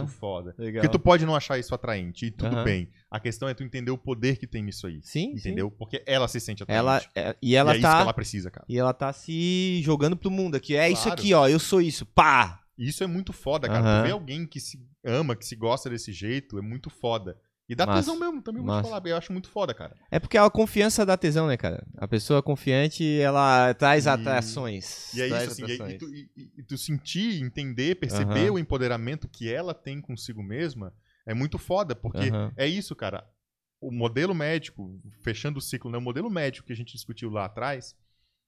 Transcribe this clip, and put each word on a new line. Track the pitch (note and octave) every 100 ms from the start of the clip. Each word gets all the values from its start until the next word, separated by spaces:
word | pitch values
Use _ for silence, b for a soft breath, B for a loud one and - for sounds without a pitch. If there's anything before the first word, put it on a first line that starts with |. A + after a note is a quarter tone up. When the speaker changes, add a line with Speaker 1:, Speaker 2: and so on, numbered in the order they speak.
Speaker 1:
Muito | C#3+
foda. | - G#2 F2+ F2+ -
Speaker 2:
Legal. | A2+ A2
Speaker 1:
Porque | - F#3
tu |
pode | F3+ F3 D#3+
não | D3+
achar | - C3
isso | -
atraente, | B2+ B2 G#2 F2 - A#2
e |
tudo | - A2 A#2+
Speaker 2:
Aham. |
Speaker 1:
bem. | A2+ F#2+ E2+ _ _
A | G#2+
questão | A#2 A2 C3+
é | A#2+
tu |
entender | C3 C3 A#2+
o | C3
poder | C#3 A#2+ B2+ C3
que | B2+
tem | A2+
nisso | G#2 F#2+ F#2
aí. | D#2
Speaker 2:
Sim, | - D3 G#3+
Speaker 1:
Entendeu? | G#2 G2 F#2 G2+
Speaker 2:
sim. | G#2+
Speaker 1:
Porque | A2 C3+ -
ela | C3+ A#2+
se | B2
sente | A2+ G2+
atraente. | G2+ A2
Speaker 2:
Ela, | B2+ C3+ - -
é, | F#2 -
e | A#2+ B2+
ela | D3 A#2
Speaker 1:
E |
é |
Speaker 2:
tá, | C#3+
Speaker 1:
isso | E3
que |
ela | G3+
precisa, | A3 G#2+ G#2 F2+
cara. | - -
Speaker 2:
e | A#2+
ela | B2+
tá | B2+ C#3
se | C#3 - E3 F3 F#3 F#3 F3+
jogando | D3+ D3 D3 F3+
pro | G3
mundo | F#3+ F#3 C3+
aqui. | - D3
É | E3+
isso | F3 G#3+
Speaker 1:
Claro. | -
Speaker 2:
aqui, | G#3
ó. | E3 C3+
Eu | D#3+
sou | - F#3+
isso. | E3+ - G#2+
Pá! | - D#3 C3 G2 F2 _ - B2
Speaker 1:
Isso | -
é | F#3
muito | F3 F#3+
foda, | F3+ - D#3 B2
cara. | A2
Speaker 2:
Aham. | A2+ G#2+
Speaker 1:
Tu | B2
vê |
alguém | G#3 C#3+ D3+ E3
que | C#3
se | - C3+ - _ B2
ama, | B2 D3+ A2+
que | -
se | A2+
gosta | A2+ C3 C3
desse | A#2 A2
jeito, | F#2 G#2 C3+ - G2+
é |
muito | G#2+ B2+ C#3+
foda. | - A#2+ A2+ F2+ - _ _ -
E | A#2+
dá | F#3+
Speaker 2:
Massa. | F#3+
Speaker 1:
tesão | C#4+ E4+
mesmo, | F4 D4+
também | - A3+
vou | G#3
te | G#3
Speaker 2:
Massa. | A3
Speaker 1:
falar, | G#3 F#3
eu | E3+
acho | -
muito | F#3 -
foda, | G#3 F3
cara. | - D#2 - _
Speaker 2:
É | E3
porque | - G#3+
a | G#3
confiança | - A3 G#3 G#3 A3+ G3
dá | F#3
tesão, | E3+ D3+ D#3+
né, | B2
cara? | E2+ F2 - -
A | G#2
pessoa | A2 - C#3+
confiante, | C#3 C#3 C3+ C3 D3+ - D#3 D3+
ela | C#3+ C#3 C#3 B2+ B2+ B2
traz | C#3+ D3+ C#3+
Speaker 1:
E, |
Speaker 2:
atrações, | C3 A#2 B2+ A2 D3 B2 G2 F#2 - -
Speaker 1:
e | A#2+
é | B2+
Speaker 2:
traz | A#2
Speaker 1:
isso, | A#2+
assim, | A2+
e, | G#2+
e | B2
Speaker 2:
atrações. | G2+ F#2+
Speaker 1:
tu, | D#3
e, | C#3+ C#3 D3
e, | - -
e |
tu | B2 C#3
sentir, | - C#3+ - E3+ A3+ F3+
entender, | B2+ D3+ C#3 B2 C#3+ F#3
perceber | C3+ G2+ G2+ G#2 G3+
Speaker 2:
Aham. |
Speaker 1:
o | F#3+
empoderamento | D#3 C#3 B2 A#2 A#2 D3+ -
que | - A2+
ela | C3+ F3+
tem | D#3+ C3+ C#3
consigo | - A#2 - A2
mesma | G2 A#2+ E3 B2 F#2 - _ _ -
é |
muito | A2+ D3 F#3
foda, | - F#3 F#3 A#2+
porque | A2 - B2
Speaker 2:
Aham. | G#2+ G#2+ -
Speaker 1:
é | C#3
isso, | G3 - -
cara. | G2+ F#2+ - _ _ _ _ _
O | C3+
modelo | A#2+ A#2 A#2 F3+ F3
médico, | D3 E3 - - F#2 F#2+ G#2 -
fechando | - G#2+ C#3+ C#3
o |
ciclo, | - B2+ A#2+
né? | A#2+
O |
modelo | B2 B2 A3+
médico | F3+ C#3 - -
que |
a | A#2
gente | A#2+
discutiu | - - A2+ A#2
lá | G#2+ F#2+
atrás, | A2 B2+ C3+ - - _ _ _ _